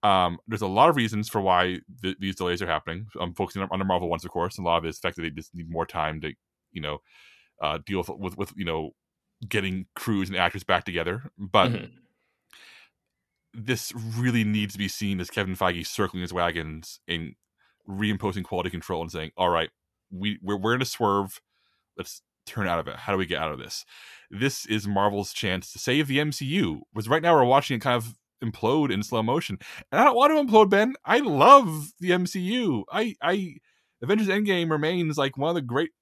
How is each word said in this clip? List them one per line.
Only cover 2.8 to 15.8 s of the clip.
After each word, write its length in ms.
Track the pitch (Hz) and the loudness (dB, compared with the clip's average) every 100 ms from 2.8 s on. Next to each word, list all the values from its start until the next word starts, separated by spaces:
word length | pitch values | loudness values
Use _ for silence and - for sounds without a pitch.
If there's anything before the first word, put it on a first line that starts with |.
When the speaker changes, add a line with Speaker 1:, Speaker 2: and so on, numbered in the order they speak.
| - 85 110 - | -4 -10 -12 -8
Speaker 1:
I'm 160 | 87 85 | -8 -4
focusing 260 | 95 98 | -6 -4
on, 80 | 95 | -6
on 60 | 95 | -4
the 80 | 95 | 0
Marvel 240 | 90 87 | 0 0
ones, 160 | 85 90 | -4 -6
of 60 | |
course. 260 | - 87 - | -4 -4 -4
And 80 | 87 | 0
a 40 | |
lot 80 | 85 | 0
of 80 | 82 | 0
it 40 | |
is 100 | 78 | -6
the 80 | 90 | -8
fact 100 | 85 | -6
that 40 | |
they 80 | 82 | -8
just 240 | 76 78 | -8 -14
need 160 | 87 82 | -14 -10
more 160 | 82 82 | -6 -6
time 340 | 82 78 80 | -4 -4 -4
to, 120 | 76 69 _ _ _ | -10 -12 _ _ _
you 100 | - | -12
know, 160 | 73 73 _ _ - _ _ _ | -10 -10 _ _ -20 _ _ _
uh, 160 | 73 78 - | -6 -4 -4
deal 140 | 95 | -6
with, 100 | 87 | -6
with, 280 | - 95 - | -8 -8 -6
with, 140 | 98 - | -10 -6
you 100 | 87 | -4
know, 300 | 80 78 _ _ _ _ _ 98 | -4 -6 _ _ _ _ _ -4
getting 360 | 107 95 92 92 - | -4 -2 -6 -8 -10
crews 340 | - 104 95 | -2 -2 0
and 80 | 95 | 0
actors 260 | 87 98 | 0 0
back 220 | - 90 92 | 0 0 0
together. 440 | 85 82 104 135 _ | -4 -2 -4 -8 _
But 340 | 98 95 92 | 0 4 4
Speaker 2:
Mm-hmm. 140 | 117 - _ _ _ _ _ _ - - - _ _ _ _ _ _ _ | 0 -8 _ _ _ _ _ _ -20 -20 -20 _ _ _ _ _ _ _
Speaker 1:
this 380 | 117 110 127 - 120 113 113 | -12 -4 -4 -4 -10 -8 -2
really 260 | 123 117 | 2 2
needs 300 | 107 107 101 | 2 0 -2
to 60 | 95 | -4
be 80 | 101 | -6
seen 320 | - 101 98 | -4 -4 -2
as 100 | 87 | -4
Kevin 260 | - 95 92 | -4 -4 0
Feige 300 | 92 87 | 0 0